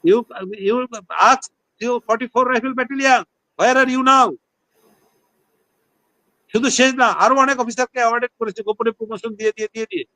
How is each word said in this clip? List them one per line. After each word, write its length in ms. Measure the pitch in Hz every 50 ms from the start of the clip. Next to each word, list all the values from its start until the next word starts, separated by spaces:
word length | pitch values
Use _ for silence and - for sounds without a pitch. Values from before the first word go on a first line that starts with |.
| -
You, 140 | 165 202 240 233 _ - - 190 185 208 208 196
you 80 | 196 226 247 254 247 240 214 185 _ 160 160 - 233
ask 140 | 262 254 - - _ _ _ _ _ _
your 140 | 220 240 247 233 _
forty-four 360 | - 226 226 247 240 _ 233 262 247 254
Rifle 220 | 226 226 269 262 247
Battalion, 420 | 254 240 277 269 269 269 254 233 180 _ _ _ _ _ _ -
where 180 | 175 240 262 262
are 100 | 262 262 254
you 60 | 262 254 262 269
now? 140 | 269 254 202 139 - _ _ _ _ _ _ _ _ _ _ _ _ _ _ _ _ _ _ _ _ _ _ _ _ _ _ _ _ _ _ _ _ _ _ _ _ _ _ _ _ _ _ -
শুধু 160 | 220 247 262
সে 160 | - - 254 262 254
না, 160 | 262 254 220 180 - 190
আরো 120 | 226 262
অনেক 220 | 269 269 277 277 240
অফিসারকে 400 | 240 233 220 247 247 - _ 254
অ্যাওয়ার্ডেড 340 | 240 233 233 240 247 240 _ _
করেছে 220 | 233 214 190 220 202
গোপনে 280 | 202 214 _ 226 226
প্রমোশন 400 | 220 _ 220 214 220 190 - 226 214
দিয়ে, 160 | 202 220 214 208
দিয়ে, 120 | - 214 214 _
দিয়ে, 140 | 220 220 _
দিয়ে। 140 | 196 165 123 _ _